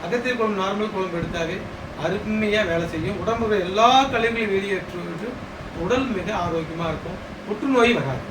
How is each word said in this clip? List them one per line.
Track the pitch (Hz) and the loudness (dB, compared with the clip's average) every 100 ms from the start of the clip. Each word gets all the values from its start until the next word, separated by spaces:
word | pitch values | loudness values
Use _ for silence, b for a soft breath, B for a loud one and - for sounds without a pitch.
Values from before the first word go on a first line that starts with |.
| 170 | 0
அகத்தியர் | 240 240 233 | 0 0 0
குழம்பு | 214 196 | 2 2
நார்மல் | 196 208 208 190 | 0 0 -2 -2
குழம்பு | 180 170 | -2 -2
எடுத்தாவே | 160 170 165 185 - - - - 160 | -2 -2 -2 -4 -8 -10 -10 -4 -2
அருமையா | 196 196 214 214 208 196 | -2 -2 0 2 2 2
வேலை | 170 165 | 2 0
செய்யும். | 165 175 196 175 | -2 -2 -2 0
உடம்புல | 226 220 208 180 | 0 2 2 2
எல்லா | 196 233 262 269 | 4 6 6 4
கழிவுகளையும் | 240 233 226 214 196 | 2 0 0 0 0
வெளியேற்றுவது, | 196 185 - 175 175 160 220 - - - - - | 0 -4 -4 -8 -8 -8 -8 -8 -10 -12 -10 -6
உடல் | 175 254 254 196 | 0 2 2 -2
மிக | 170 214 170 | -2 -2 0
ஆரோக்கியமா | 165 156 165 165 | -2 -4 -4 -4
இருக்கும், | 156 127 - - - - | -4 -6 -10 -10 -12 -6
புற்றுநோய் | 202 277 254 233 233 | -2 2 6 6 4
வராது. | 135 131 - | 0 -4 -6